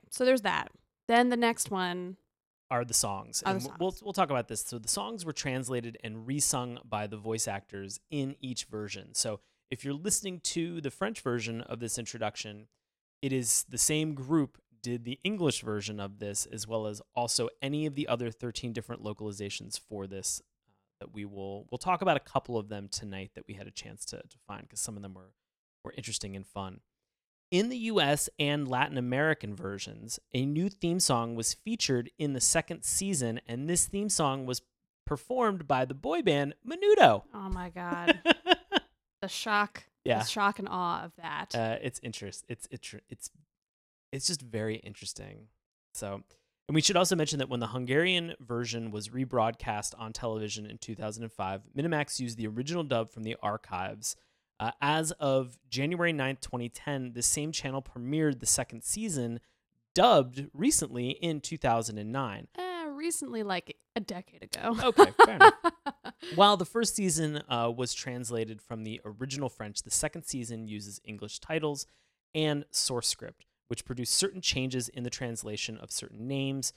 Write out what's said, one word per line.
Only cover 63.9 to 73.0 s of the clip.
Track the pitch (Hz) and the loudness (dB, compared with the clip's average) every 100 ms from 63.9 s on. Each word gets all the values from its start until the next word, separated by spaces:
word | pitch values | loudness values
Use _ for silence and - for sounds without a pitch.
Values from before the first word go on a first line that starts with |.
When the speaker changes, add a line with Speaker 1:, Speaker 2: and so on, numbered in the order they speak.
| 240 | -6
Speaker 1:
a | |
decade | 196 185 - - | -6 -8 -10 -18
ago. | - - 226 226 | -8 -4 -2 2
Speaker 2:
Okay, | 247 302 392 - 440 | 6 10 10 12 10
fair | - | 12
enough. | 415 427 - - 285 | 12 12 4 0 -6
Speaker 1:
<laughs> | - 247 - - 160 | -10 -12 -14 -2 8
Speaker 2:
While | 202 196 | 8 8
the | 175 | 4
first | 233 226 - | 0 0 2
season, | 185 156 156 147 - | 2 2 0 -2 -2
uh, | 120 117 117 | 0 2 0
was | 123 | -2
translated | - 135 123 117 117 110 110 | -4 -6 -6 -4 -2 -4 -6
from | - 113 | -10 -8
the | 110 113 | -8 -8
original | 107 101 135 139 135 | -10 -8 -6 -4 -6
French, | - 107 104 | -6 -10 -8
the | 110 | -4
second | - 156 175 | -2 -2 -4
season | - 135 117 113 110 | -8 -8 -6 -8 -8
uses | 104 101 95 | -8 -10 -14
English | - 104 104 - | -14 -12 -10 -12
titles | - 160 151 143 - _ _ _ _ | -4 -2 0 -2 -8 _ _ _ _
and | 156 156 147 - | -2 0 0 -2
source | - - 120 | -2 -2 0